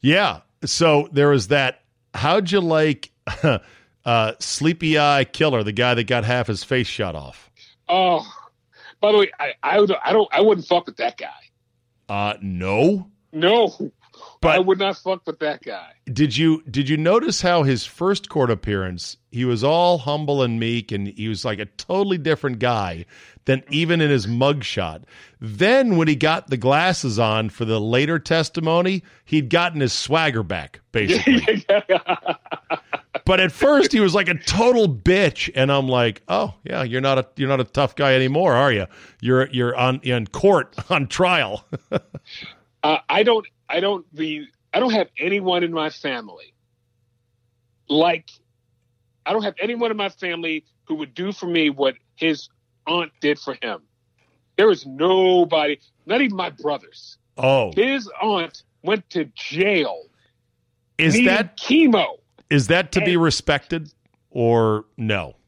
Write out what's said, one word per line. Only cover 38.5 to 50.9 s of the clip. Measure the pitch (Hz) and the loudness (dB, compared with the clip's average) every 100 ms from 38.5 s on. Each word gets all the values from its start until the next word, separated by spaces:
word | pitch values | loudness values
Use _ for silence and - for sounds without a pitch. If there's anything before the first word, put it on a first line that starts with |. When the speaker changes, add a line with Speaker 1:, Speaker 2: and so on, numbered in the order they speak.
| 123 | 4
Speaker 1:
are | 139 | 2
you? | 110 92 - - _ | 2 -4 -10 -20 _
You're, | 113 127 135 | 0 2 2
you're | 127 120 123 | 0 -2 0
on, | 123 131 | -2 -2
in | 127 123 110 | -2 -4 -4
court | - 196 185 - - | 0 4 4 0 -10
<laughs> | - | -4
on | 175 139 | -4 -4
trial." | - 180 175 117 117 _ 156 _ | 0 0 2 -2 -6 _ -14 _
<laughs> | - _ - _ - - - _ _ | -6 _ -20 _ -20 -20 -20 _ _
Speaker 2:
Uh, | 151 156 - | -2 -2 -2
I | 165 | 0
don't, | 214 226 214 _ _ | 2 2 -2 _ _
I | 156 | -4
don't, | 190 202 165 | -2 -4 -8
the, | 151 156 151 143 _ _ | -8 -8 -8 -12 _ _
I | - | -2
don't | 254 | 0
have | 220 180 - | 0 -2 -4
anyone | 160 196 185 180 | -4 -2 0 0
in | 175 | 0
my | 165 156 | -2 -6
family | - 147 127 107 85 76 _ _ _ _ _ _ _ _ _ _ _ _ _ _ | -6 -8 -8 -10 -20 -20 _ _ _ _ _ _ _ _ _ _ _ _ _ _
like, | 143 165 170 - - _ _ _ _ _ _ _ _ | 2 2 0 -8 -20 _ _ _ _ _ _ _ _
I | - | -4
don't | 208 | -4
have | 208 - | -4 -6
anyone | 202 240 233 | -8 -4 -4
in | 214 | -4
my | 196 | -6
family | - 185 170 165 156 _ _ | -6 -8 -6 -6 -8 _ _
who | _ | _